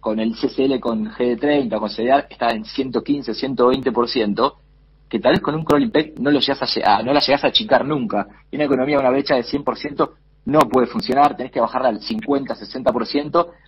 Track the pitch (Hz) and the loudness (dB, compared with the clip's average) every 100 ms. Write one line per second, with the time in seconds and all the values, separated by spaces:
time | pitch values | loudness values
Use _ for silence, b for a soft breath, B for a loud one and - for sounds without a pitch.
0 | 113 110 110 113 131 - 135 131 120 113 | -6 -2 -2 -2 -4 0 0 0 -2 -4
1 | 107 - 123 117 147 147 120 107 104 - | -4 -2 -2 0 2 0 0 -4 -4 -2
2 | 117 139 - - 117 113 110 - 131 117 | 2 2 0 -4 -4 -4 -6 -6 -4 -4
3 | - 143 117 113 135 117 123 131 127 117 | -2 -4 -4 -6 -4 2 4 4 0 0
4 | 120 123 104 101 135 - _ _ _ _ | 0 0 0 0 0 -2 _ _ _ _
5 | _ 117 123 - - 156 156 147 123 151 | _ 0 2 2 0 -2 2 2 2 0
6 | 156 - 131 147 - 139 123 - - 98 | -2 -2 0 2 2 -2 -2 0 2 2
7 | 117 143 - 143 143 - 107 127 131 151 | 2 2 2 2 2 0 2 2 2 -2
8 | 113 107 98 B _ 139 147 131 135 143 | -2 -2 -4 B _ -4 0 0 2 2
9 | 131 135 139 135 117 143 139 117 147 139 | 2 2 2 0 0 -4 -4 -6 -6 -4
10 | 151 - _ _ - 151 127 127 120 110 | -4 -4 _ _ 0 2 4 4 2 0
11 | - 127 147 131 127 - 113 127 127 107 | 0 2 2 2 -6 -2 0 0 0 -2
12 | - 110 110 139 131 - 101 131 127 117 | -4 -6 -2 -2 -2 -8 -12 -4 -2 0
13 | 110 143 147 170 170 B | -2 -4 0 0 -2 B